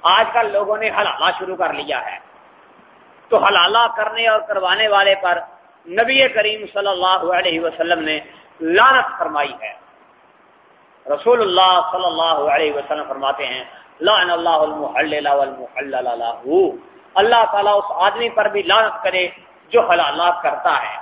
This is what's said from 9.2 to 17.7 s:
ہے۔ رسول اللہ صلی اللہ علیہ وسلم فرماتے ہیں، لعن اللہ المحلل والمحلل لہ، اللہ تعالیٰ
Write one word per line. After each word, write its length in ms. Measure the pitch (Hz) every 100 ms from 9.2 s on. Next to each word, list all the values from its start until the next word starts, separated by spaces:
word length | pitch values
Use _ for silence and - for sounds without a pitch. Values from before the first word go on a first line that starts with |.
| 165 151 143 123
ہے۔ 120 | 107 101 _ _ _ _ _ _ _ _ _ _ _ _ -
رسول 360 | 147 226 240
اللہ 340 | 208 180 185 180 170
صلی 140 | 180 180
اللہ 320 | 160 165 156 147 147
علیہ 180 | 156
وسلم 300 | 143 139 151 143
فرماتے 380 | 135 135 139 135
ہیں، 180 | 127 123 - - _
لعن 280 | 170 214 180
اللہ 200 | 170 170
المحلل 800 | 160 156 151 143 - 156 151 143
والمحلل 920 | 139 139 127 123 135 139 131 123 117
لہ، 500 | 117 117 123 170 175 120 - - _
اللہ 320 | 190 214 240 208
تعالیٰ 260 | 208 202